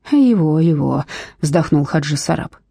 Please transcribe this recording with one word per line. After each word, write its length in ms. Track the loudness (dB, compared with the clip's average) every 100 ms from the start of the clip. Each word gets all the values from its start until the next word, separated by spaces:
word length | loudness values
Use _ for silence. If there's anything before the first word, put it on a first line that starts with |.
| -2
"Его, 480 | 2 4 4 2 2
его", 460 | 2 2 0 -4 -6 -12 -18 -8
вздохнул 420 | -2 0 2 0
Хаджи 340 | 0 -2 -2 -4
Сараб. 380 | -4 -6 -6 -14 _